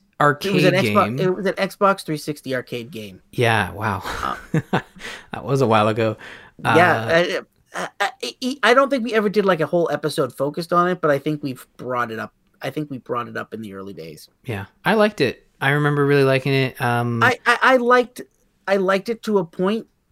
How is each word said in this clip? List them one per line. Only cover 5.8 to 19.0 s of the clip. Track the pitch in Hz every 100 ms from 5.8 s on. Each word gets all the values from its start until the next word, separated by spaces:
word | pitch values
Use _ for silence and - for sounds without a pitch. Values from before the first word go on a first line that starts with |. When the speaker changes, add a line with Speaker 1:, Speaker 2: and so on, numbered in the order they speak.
| 107
Speaker 1:
ago. | 110 113 107 - - - -
Speaker 2:
Yeah, | 120 160 175 131 113 165 180
Speaker 1:
Uh, | 165 - _ _
Speaker 2:
I, | 180 180 -
I, | 202 -
I, | 254 - 254 294
I | 214
don't | 247 269
think | 269
we | 233
ever | 220 208
did, | 208
like, | 196 165
a | 151
whole | 175 165
episode | 147 151 147 131 -
focused | 139 151 170
on | 175 180
it, | 175
but | 156
I | 139
think | 156 151
we've | 143 127 - -
brought | 123 123 117
it | 110
up. | 110 _ _ -
I | 139
think | 156 147
we | 127
brought | - 123 117
it | 113
up | 104
in | 110
the | 107
early | 95 98
days. | 90 80 76 - _
Speaker 1:
Yeah, | - 101 95 _
I | 165
liked | 214 208 208
it. | 127 - _ -
I | 139
remember | 147 147 147 143
really | 143
liking | 135 135 139
it. | 135 131 -
Um, | 123 120 120 117
Speaker 2:
I, | 240 233
I, | - 240
I | - 262
liked, | 240 247 247 - - _ _ _ -
I | 196
liked | 185 190